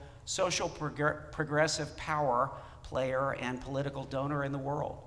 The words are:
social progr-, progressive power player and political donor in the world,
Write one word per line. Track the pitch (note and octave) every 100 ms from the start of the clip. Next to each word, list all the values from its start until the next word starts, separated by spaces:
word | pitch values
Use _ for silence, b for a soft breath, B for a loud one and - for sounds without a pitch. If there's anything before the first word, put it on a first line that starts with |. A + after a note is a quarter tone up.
| B B -
social | - F#3 E3 F3
progr-, | - D3 D3 D3 - -
progressive | - D3 D3 D#3 D#3 D3 -
power | - D3+ C#3+ A#2+ C#3 B B B
player | - C3 C3 C3 C#3 -
and | B2+ B2+
political | C3 C#3 C#3 C3+
donor | C#3 C3+ C#3 D3
in | C#3
the | C#3
world, | C3+ D3 - -